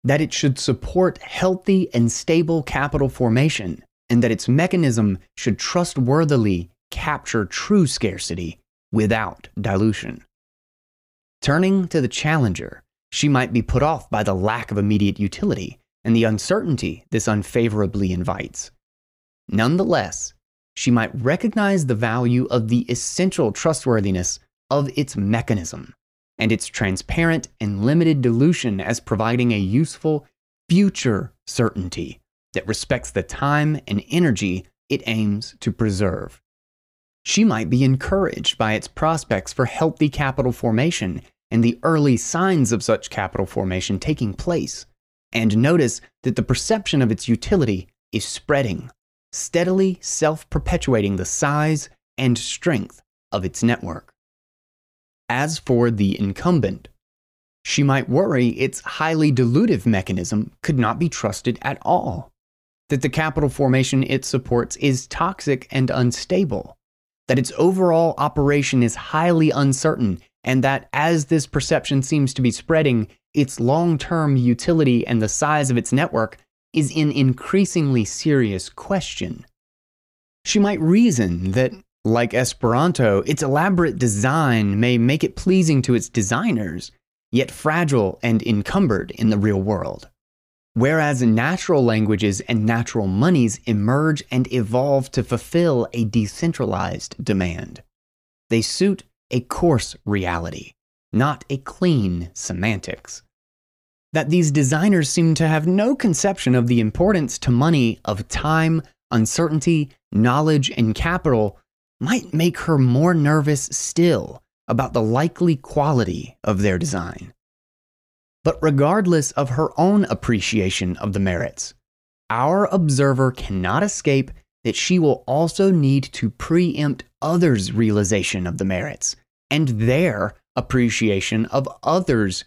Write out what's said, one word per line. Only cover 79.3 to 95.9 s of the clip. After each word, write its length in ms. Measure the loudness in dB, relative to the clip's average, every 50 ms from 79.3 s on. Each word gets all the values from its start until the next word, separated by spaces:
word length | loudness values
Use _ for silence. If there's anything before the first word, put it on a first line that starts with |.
| -8 -12 -16 _ _ _ _ _ _ _ _ _ _ _ _ _ _ _ _ _ _ _ _
She 140 | 0 2 2
might 220 | 4 2 2 0
reason 720 | 2 4 6 6 6 4 4 2 0 0 -2 -2 -2 -2
that, 200 | 0 0 0 0 -2 -8 _ _ _ _ _
like 300 | 0 2 2 0 0 0
Esperanto, 880 | -2 -2 -2 -4 -2 0 0 2 2 2 0 2 2 2 4 4 2
its 200 | 2 0 -2 -2
elaborate 560 | 0 0 0 0 2 2 2 2 2 0 0 0
design 800 | 0 0 0 0 0 0 2 2 2 2 2 2 2 2 2 2
may 200 | 2 2 2 4
make 260 | 4 2 2 2 0
it 100 | -4 -4
pleasing 460 | -4 0 2 4 4 4 4 2 2
to 140 | 2 2 0
its 160 | 0 0 -2
designers, 840 | -2 -2 0 0 0 0 0 0 -2 -2 -2 -4 -8 -10 -12 -14 _ _ _ _ _ _ _ _
yet 180 | 0 0 0 0
fragile 680 | -6 -4 -2 0 0 2 0 2 2 2 2 0 -2 -2
and 200 | -2 0 0 0
encumbered 720 | 2 0 0 0 0 -2 0 2 2 2 2 0 -2 -6
in 180 | -6 -2 0 2
the 80 | 2 2
real 240 | 2 2 2 0
world. 480 | 0 0 -2 -2 -4 -6 -10 -12 -16 -20 _ _ _ _ _ _ _ _ _ _ _ _ _
Whereas 480 | 0 2 2 4 2 2 0 0 2
natural 600 | 2 2 2 2 2 0 -2 -4 0 0 2 4
languages 580 | 4 4 2 2 2 2 0 0 0 0 -2 -2
and 240 | -4 -2 -2 0 2
natural 400 | 2 0 0 -2 -2 -2 -2 -2
monies 540 | 0 0 2 2 4 4 4 2 2 0 -4 _
emerge 580 | -2 -2 0 2 2 2 2 2 0 0 -2 -4 _
and 220 | -2 -2 -2 0
evolve 580 | -2 -2 -2 0 0 0 2 2 2 0 0 -2
to 120 | -4 -4 -2
fulfill 640 | -2 -4 -6 -6 -2 0 0 2 2 2 0 -2 -2